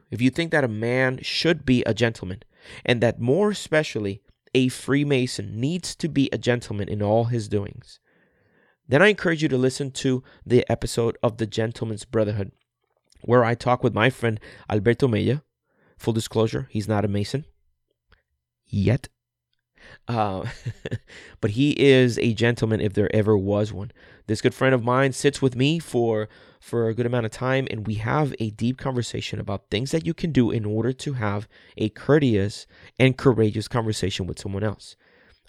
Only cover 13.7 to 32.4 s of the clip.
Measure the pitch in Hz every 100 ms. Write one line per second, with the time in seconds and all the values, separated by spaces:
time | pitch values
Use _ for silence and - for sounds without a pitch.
13.7 | 123 123 101 123 - 117 110 - - -
14.7 | 107 107 120 135 104 98 147 - _ _
15.7 | _ _ - - 113 - 113 110 131 131
16.7 | 110 104 104 101 101 104 139 - _ _
17.7 | _ _ _ _ _ _ _ _ _ -
18.7 | 101 101 127 - _ _ _ _ _ _
19.7 | _ - - - 117 104 - 120 - 117
20.7 | - - 117 _ - - - 107 110 147
21.7 | - 139 131 123 107 120 107 117 117 113
22.7 | 110 104 101 101 110 104 104 98 104 110
23.7 | 92 117 - - - - 107 123 - 131
24.7 | 127 117 127 135 - 143 - 135 123 139
25.7 | 165 - 123 117 107 107 - - _ -
26.7 | 117 113 110 120 123 110 - 127 131 131
27.7 | 110 104 107 113 143 147 - 110 107 117
28.7 | 127 139 123 113 113 - 107 104 98 -
29.7 | 101 135 165 165 165 170 131 117 110 104
30.7 | 110 117 131 143 127 107 104 107 _ _
31.7 | - 107 - - 151 139 101